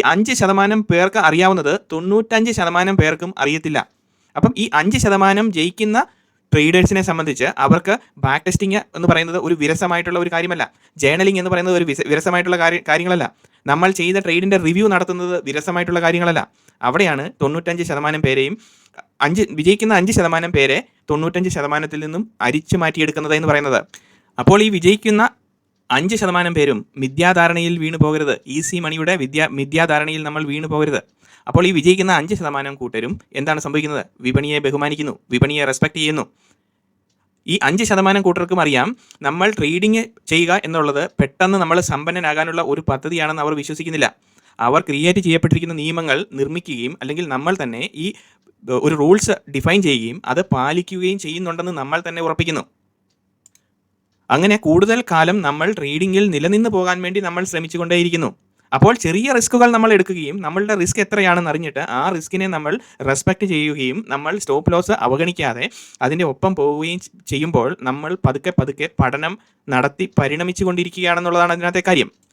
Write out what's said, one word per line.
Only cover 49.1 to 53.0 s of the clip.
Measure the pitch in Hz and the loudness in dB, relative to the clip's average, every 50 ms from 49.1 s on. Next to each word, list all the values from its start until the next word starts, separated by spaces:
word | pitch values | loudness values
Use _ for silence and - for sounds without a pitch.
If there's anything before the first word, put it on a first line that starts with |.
| 190 214 - - 196 - _ - | 6 4 4 0 -2 -4 _ -8
ഡിഫൈൻ | 139 135 - 165 175 202 185 | -8 -4 0 2 2 2 4
ചെയ്യുകയും | 156 139 120 113 113 123 196 - | 2 2 0 -2 -4 -8 -10 -6
അത് | - 131 170 185 - 147 | -4 -2 -2 0 0 0
പാലിക്കുകയും | 131 123 143 160 180 180 - 190 185 180 185 196 196 | 0 0 0 -2 -2 -4 -4 -6 -4 -2 -2 -2 -4
ചെയ്യുന്നുണ്ടെന്ന് | - 156 160 175 185 170 165 165 170 180 170 | -6 -10 -8 -8 -6 -8 -6 -6 -6 -8 -6
നമ്മൾ | 151 131 139 151 170 | -8 -6 -4 -4 -4
തന്നെ | 175 170 165 170 165 | -4 -6 -8 -6 -4
ഉറപ്പിക്കുന്നു. | 160 160 - 170 170 156 135 - _ _ _ _ _ _ _ | -4 -2 -2 -2 -4 -4 -6 -8 _ _ _ _ _ _ _